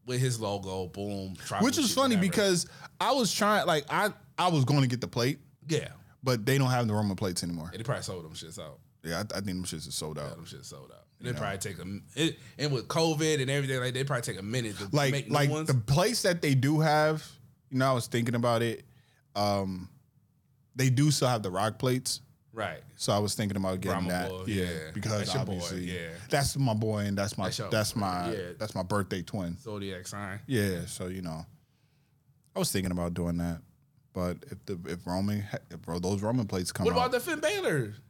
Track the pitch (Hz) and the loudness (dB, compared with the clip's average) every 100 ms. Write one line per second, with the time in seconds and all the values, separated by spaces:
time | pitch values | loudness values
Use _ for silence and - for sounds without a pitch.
0 | 107 123 131 113 107 101 95 95 90 98 | -2 0 0 0 -2 -2 -4 -6 -6 -6
1 | 101 101 95 87 - 101 247 330 247 - | -6 -4 -8 -10 -6 2 2 4 2 4
2 | 269 214 185 190 196 175 - - - - | 4 4 4 4 4 4 0 -10 -20 -2
3 | 196 277 214 - 208 208 175 156 143 156 | 0 2 2 2 4 4 4 2 2 0
4 | 208 - - - 180 160 123 143 131 120 | 0 -2 -14 0 4 6 6 6 4 2
5 | 92 123 123 143 - _ 147 151 80 - | -2 0 0 0 -10 _ -4 -4 -4 -14
6 | - _ 127 123 107 139 131 127 117 107 | -20 _ 0 2 4 4 4 4 4 2
7 | 104 95 101 87 87 85 82 98 117 101 | 2 0 -2 -2 -4 -6 -8 -8 -4 -4
8 | - 92 80 82 82 - 78 65 _ _ | -6 -10 -10 -14 -14 -12 -14 -16 _ _
9 | 82 85 107 - 101 92 90 80 78 - | -6 -4 -4 -4 -4 -4 -4 -8 -8 -8
10 | 78 76 71 82 82 67 65 71 64 - | -6 -6 -8 -10 -14 -16 -16 -18 -18 -20
11 | _ _ 120 120 104 98 104 87 87 98 | _ _ -8 -4 -4 -4 -6 -8 -8 -10
12 | - 131 160 156 - - 147 131 - 165 | -10 -2 -2 -2 -16 -6 -2 -2 -2 0
13 | 165 151 156 151 127 143 135 131 127 127 | 2 2 2 2 2 0 0 0 -2 -2
14 | 139 127 120 92 101 123 113 92 101 147 | -2 -2 -2 -6 -4 -2 -2 -6 0 2
15 | 139 139 - 147 143 151 151 127 107 143 | 4 2 0 2 4 2 2 0 4 4
16 | 208 240 196 170 151 131 139 151 160 151 | 4 4 2 2 4 4 4 4 6 6
17 | 156 156 - - - _ _ 131 135 127 | 4 2 -6 -20 -20 _ _ 2 4 4
18 | - 120 117 120 120 117 117 110 - - | 2 0 2 2 4 4 2 -2 -12 -20
19 | _ _ _ 101 104 101 98 92 90 - | _ _ _ 0 2 2 0 -4 -10 -18
20 | _ _ _ _ _ _ _ 120 131 123 | _ _ _ _ _ _ _ 0 2 4
21 | 151 143 127 120 101 90 110 107 131 127 | 4 4 2 2 0 0 0 2 0 0
22 | - - - _ _ 113 98 78 - - | -2 -6 -10 _ _ -8 -6 -8 -16 -6
23 | - 104 104 - 107 101 95 92 95 95 | 2 2 2 0 -2 0 0 0 0 0
24 | 92 90 90 92 95 98 90 80 78 95 | 0 -2 -2 -6 -4 -2 -2 -4 -8 -6
25 | 98 107 95 90 92 92 87 92 90 90 | -2 -2 0 -2 -2 -4 -4 -4 -4 -6
26 | 82 82 - 151 135 139 131 107 110 107 | -8 -12 -2 0 2 2 2 2 0 0
27 | 101 101 101 - 92 90 101 110 104 113 | 0 0 -2 -2 -4 -4 0 0 2 0
28 | 98 90 87 85 90 85 107 101 90 104 | -2 -2 -2 -4 -8 -8 -6 -6 -2 0
29 | 95 98 82 104 87 85 110 104 98 92 | 0 -4 -4 -6 -6 -8 -8 -8 -8 -8
30 | 92 104 101 101 120 127 101 90 87 - | -10 -10 -8 -10 -2 0 2 0 -6 -8
31 | 90 95 90 80 - - _ _ _ _ | -6 -6 -6 -8 -12 -18 _ _ _ _
32 | _ _ _ _ _ 190 175 98 92 90 | _ _ _ _ _ -2 0 0 0 0
33 | 87 87 85 85 85 82 - _ _ _ | -2 0 -2 0 -2 -4 -10 _ _ _
34 | _ 92 90 87 - 95 - 92 87 87 | _ -4 -4 -4 -12 -14 -8 -8 -6 -8
35 | 90 92 101 104 101 - - 85 - 85 | -2 0 0 -2 -4 -8 -10 -14 -6 -2
36 | 90 101 104 127 107 95 90 - - 247 | 0 0 2 0 0 -2 -2 0 2 4
37 | 247 247 247 311 320 403 339 156 107 107 | 2 0 -2 0 0 0 0 0 -2 -8
38 | - | -18